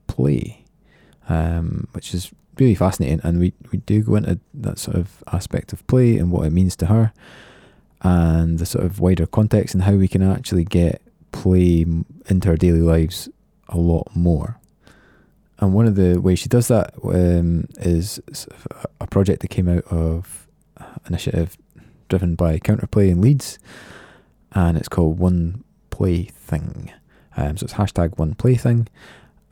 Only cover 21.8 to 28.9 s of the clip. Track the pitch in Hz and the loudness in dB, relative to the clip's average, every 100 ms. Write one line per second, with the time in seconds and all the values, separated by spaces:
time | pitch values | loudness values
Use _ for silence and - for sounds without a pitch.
21.8 | - _ - 92 90 82 85 78 - 107 | -20 _ -4 -2 -2 0 0 0 -2 -2
22.8 | - 104 98 87 113 139 - - - - | 0 2 2 4 2 2 -2 -18 -20 -20
23.8 | - - - _ _ _ _ 98 85 82 | -20 -20 -20 _ _ _ _ 0 0 0
24.8 | - - 80 87 90 87 82 104 - _ | -2 0 0 2 0 0 -2 -6 -16 _
25.8 | - - 98 85 - - - 78 80 - | -14 -4 -2 -2 -4 -14 -8 -6 -6 -12
26.8 | - - _ _ _ - 71 80 - - | -16 -20 _ _ _ -6 -4 -4 -8 -4
27.8 | 98 - 85 - 80 117 123 123 120 120 | -4 -2 -2 -2 -4 -2 0 2 2 0
28.8 | 113 | -2